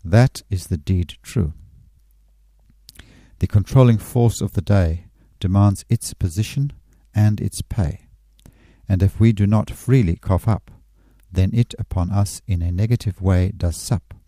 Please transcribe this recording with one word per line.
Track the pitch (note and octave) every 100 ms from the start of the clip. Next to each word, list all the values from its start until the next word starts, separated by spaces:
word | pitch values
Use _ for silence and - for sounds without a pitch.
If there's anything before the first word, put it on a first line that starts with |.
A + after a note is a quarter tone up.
That | E2 G#2 C3 - _
is | F#2 -
the | E2+
deed | - F#2 E2+ -
true. | - B2 D#2 - - - - _ _ _ _ _ _ _ _ _ - - - - - _
The | -
controlling | G#2 G2 C3+ B2+ A2
force | - B2 A#2 -
of | F#2
the | -
day | F2 G2+ F2 E2+ - _ _ _
demands | F#2+ G2 G2+ G2 -
its | A2+ -
position | - F2+ D#2+ A2 - C#3+ - _ _ _
and | - G#2+ G#2
its | - -
pay, | - - D#2+ - _ _ _ _ - _ _ _ -
and | G2
if | G2+ -
we | A2+
do | G#2 G2+
not | G#2+ -
freely | - - C3 F#2+ E2+
cough | - F#2 -
up, | G2 - - _ _ _ _ _
then | - F#2+
it | A2+ A#2+ -
upon | - G2+ F2+
us | G2 G2+ - -
in | F2
a | F2
negative | F2 A2 A#2 G#2+ F2+
way | F#2+ F2+ F2+ -
does | F2 E2
sup. | - G#2+ _ -